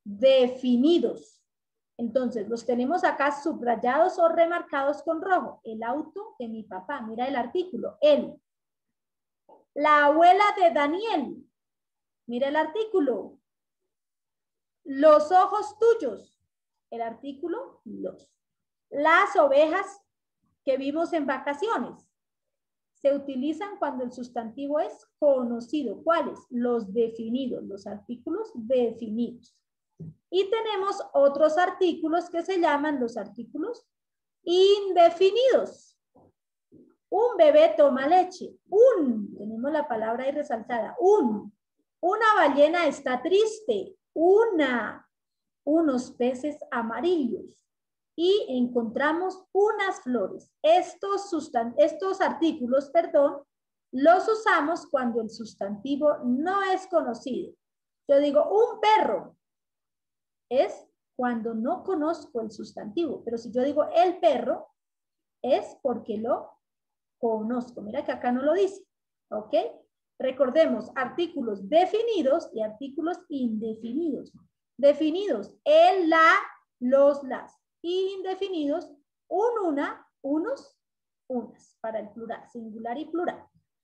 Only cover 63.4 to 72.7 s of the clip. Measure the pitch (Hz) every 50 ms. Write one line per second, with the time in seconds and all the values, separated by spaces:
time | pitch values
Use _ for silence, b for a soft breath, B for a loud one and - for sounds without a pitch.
63.4 | - 226 196 254 254 294 285 294 285 - - 330 359 370 349 - 349 320 269 226
64.4 | - 247 330 - - - _ _ _ _ _ _ _ _ _ _ _ _ _ _
65.4 | - 247 294 403 - - - _ - 254 233 - - - 208 214 220 247 320 -
66.4 | - - _ _ _ _ _ _ _ _ _ _ _ _ _ - - 233 220 220
67.4 | 214 220 254 247 240 - - - 202 208 233 277 294 - 262 254 - 247 247 254
68.4 | 269 302 330 392 392 370 - - - _ _ _ _ _ _ _ _ - - 214
69.4 | 208 - - 208 - - - - _ _ _ _ _ _ _ - 247 262 254 -
70.4 | 277 254 254 320 320 277 240 214 - - - 269 254 240 - 349 349 339 - 285
71.4 | 233 226 202 196 196 196 294 330 370 359 - 440 466 466 440 359 254 269 285 339
72.4 | - - - 220 214 214